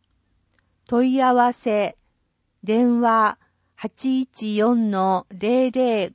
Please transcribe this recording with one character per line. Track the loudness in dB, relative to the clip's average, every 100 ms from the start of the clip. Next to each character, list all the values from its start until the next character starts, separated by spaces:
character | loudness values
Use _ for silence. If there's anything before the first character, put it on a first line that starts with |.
| _ _ _ _ _ _ _ _ -4
問 | 0 2
い | 2
合 | 2
わ | 4 2
せ、 | -2 -2 -2 -2 -8 _ _ _ _ _ _
電 | -2 0 2 2
話、 | 2 2 0 -2 _ _ _ -14
八 | -14 -8 -4 -2
一 | -4 -8 -6 0
四 | 0 2 0
の | 0 0 -2 -4
零 | -6 -2 0 0
零 | 0 0 0 -4